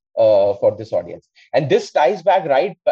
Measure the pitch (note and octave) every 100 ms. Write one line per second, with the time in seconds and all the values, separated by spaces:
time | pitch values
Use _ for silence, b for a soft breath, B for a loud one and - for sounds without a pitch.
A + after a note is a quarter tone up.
0 | _ - A2 G#2 G2+ G2+ A2 G#2 A2 F#2
1 | E2+ E2+ _ b b B2 D3 G3 - F3+
2 | D#3 G3+ E3+ F#3+ D#3+ C3+ F#3 - -